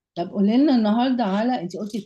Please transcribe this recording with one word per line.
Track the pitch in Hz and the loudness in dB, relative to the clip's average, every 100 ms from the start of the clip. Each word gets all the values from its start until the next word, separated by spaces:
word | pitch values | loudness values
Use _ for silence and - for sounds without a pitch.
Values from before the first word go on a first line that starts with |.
| _ - | _ -10
طب | 185 | -6
قولي | 208 196 240 | 0 2 4
لنا | 302 247 | 4 4
النهاردة | 208 226 262 247 | 2 2 2 0
على، | 208 196 240 247 | 0 0 0 -2
أنت | 170 185 | -6 -8
قلتي | 208 214 | -10 -10